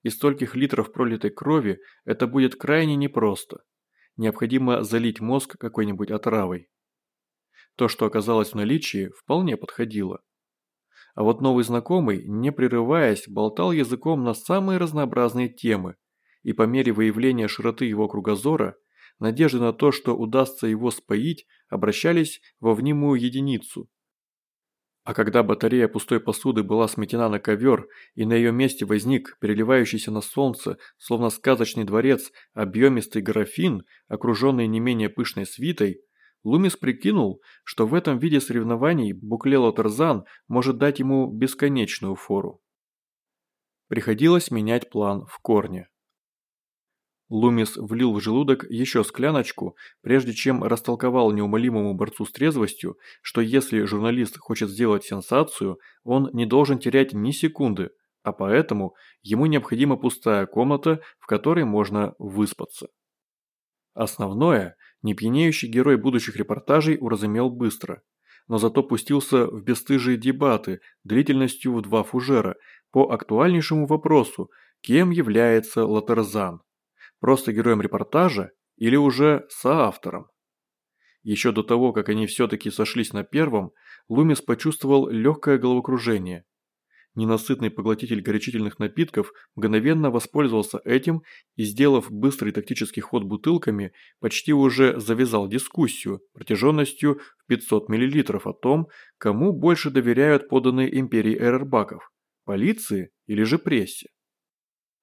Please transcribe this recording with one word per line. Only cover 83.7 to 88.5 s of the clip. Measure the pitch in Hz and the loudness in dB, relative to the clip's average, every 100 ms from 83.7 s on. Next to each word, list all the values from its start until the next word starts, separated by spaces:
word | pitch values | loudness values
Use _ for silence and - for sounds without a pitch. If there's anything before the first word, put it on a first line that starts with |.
| - - - _ | -10 -20 -20 _
Лумис | 117 160 139 | 2 4 2
почувствовал | - 120 156 151 135 139 135 | 0 -2 -2 -4 2 2 2
лёгкое | 113 127 156 151 135 | 0 0 2 2 2
головокружение. | 123 127 123 127 117 107 90 87 - _ _ _ _ _ _ 113 | 2 0 0 -2 0 -2 -4 -10 -14 _ _ _ _ _ _ -4
Ненасытный | 110 113 113 127 110 | 0 0 0 -2 -2
поглотитель | - 104 107 120 107 | -4 -2 -2 -2 -4
горячительных | 101 104 131 | -2 -4 -4